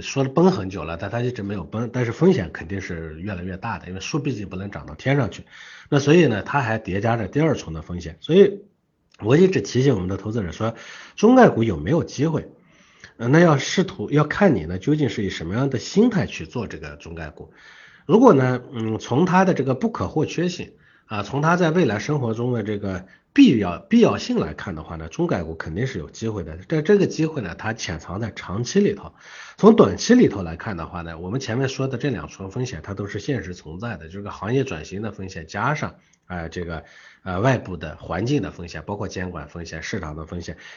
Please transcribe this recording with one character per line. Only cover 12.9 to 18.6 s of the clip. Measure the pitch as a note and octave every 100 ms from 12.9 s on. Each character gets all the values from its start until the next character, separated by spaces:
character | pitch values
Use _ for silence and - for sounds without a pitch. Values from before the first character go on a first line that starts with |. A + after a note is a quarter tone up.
| _ - -
呃， | A#2
那 | D3+
要 | F3 C#3
试 | - -
图， | F3+ - G#2
要 | C#3+
看 | D3+ - G3+ A2
你 |
呢， | D#2+ F#2
究 | C3+ D3+
竟 | C3+
是 | -
以 | F#2+
什 | - E2
么 |
样 | G#2+ C#3
的 | A2+
心 | - F#3 A#3+
态 | G#3 F#2+
去 | -
做 | D#3+ B2+ G2
这 | D#2+
个 | D2+ D2
中 | E2+
概 | E2+ D#2
股。 | - D#2 _ - - - _
如 | - G3+
果 | B3+
呢， | C#3+ B2+ B2+